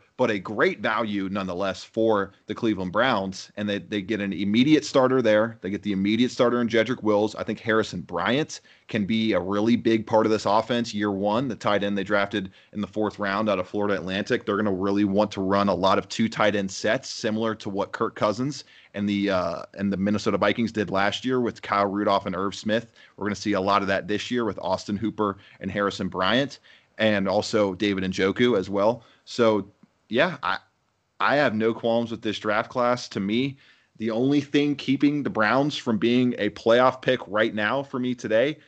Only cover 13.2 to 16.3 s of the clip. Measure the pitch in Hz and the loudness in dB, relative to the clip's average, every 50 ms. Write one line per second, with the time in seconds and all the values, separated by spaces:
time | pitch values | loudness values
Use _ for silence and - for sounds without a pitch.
13.2 | 104 98 98 104 110 107 98 92 87 - - 104 101 104 98 85 82 92 95 101 | -4 -2 -2 0 0 0 0 0 -2 -4 -4 -2 0 0 0 -2 -2 -4 -4 -4
14.2 | 101 - 127 113 - - 101 101 107 101 95 90 98 98 101 101 104 98 95 104 | -2 -2 -2 -2 0 0 0 0 0 0 0 0 0 0 2 2 2 2 2 2
15.2 | 107 104 - 101 95 95 98 101 101 101 92 87 95 95 95 98 - - - - | 2 0 0 -2 0 2 2 2 4 2 2 2 4 4 4 2 0 -2 -2 -2
16.2 | 113 107 | -2 0